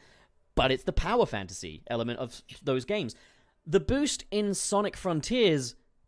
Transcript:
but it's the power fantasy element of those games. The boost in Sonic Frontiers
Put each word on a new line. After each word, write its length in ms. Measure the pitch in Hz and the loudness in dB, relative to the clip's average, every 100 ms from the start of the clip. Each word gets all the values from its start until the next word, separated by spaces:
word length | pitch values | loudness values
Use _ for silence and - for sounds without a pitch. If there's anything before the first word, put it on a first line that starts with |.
| - _ _ _ _ - | -20 _ _ _ _ 2
but 160 | 131 | 2
it's 140 | 131 - | 2 0
the 80 | |
power 340 | - 170 240 196 | 0 2 2 2
fantasy 560 | 104 92 - 85 80 - | 0 -8 -10 -12 -12 -4
element 300 | 117 117 117 | -2 -2 -4
of 240 | 120 - - - | -8 -10 -20 -6
those 200 | 143 131 123 | -2 -2 0
games. 280 | 214 123 - - _ _ _ 160 | -2 -4 -8 -20 _ _ _ 0
The 120 | 185 | 2
boost 460 | - 269 294 - - | 2 2 0 -2 -4
in 240 | 208 202 185 | -2 -2 -2
Sonic 420 | - 202 208 - | 0 0 0 -4
Frontiers 800 | 185 156 - 247 202 147 123 - _ _ | -2 -2 0 2 4 4 -2 -10 _ _